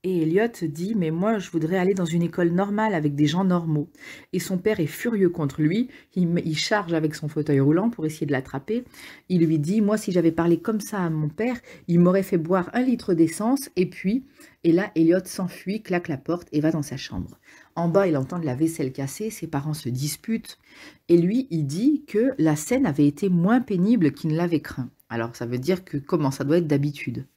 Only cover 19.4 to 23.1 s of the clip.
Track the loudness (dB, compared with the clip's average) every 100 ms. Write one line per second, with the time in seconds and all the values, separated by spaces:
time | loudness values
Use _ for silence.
19.4 | -6 -6 -4 -6 -6 -4 -6 -6 -6 -6
20.4 | -6 -20 _ -20 -20 -20 4 4 4 0
21.4 | -2 -4 -2 0 2 0 -2 0 0 2
22.4 | 2 2 0 0 2 4 2